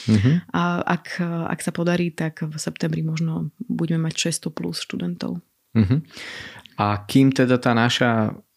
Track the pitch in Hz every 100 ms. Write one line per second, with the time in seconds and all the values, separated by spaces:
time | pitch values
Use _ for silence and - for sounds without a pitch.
0 | - 107 107 175 - 170 175 175 - 175
1 | - - 170 170 - 165 - 175 170 175
2 | 175 - 160 - 156 156 - 156 165 160
3 | 160 160 165 165 156 - - - 165 165
4 | 160 - 170 160 170 - 170 165 - -
5 | 175 175 - 175 - _ _ 113 98 147
6 | - - - - - - - - 104 101
7 | - 135 135 135 127 123 127 117 120 -
8 | 123 113 107 - -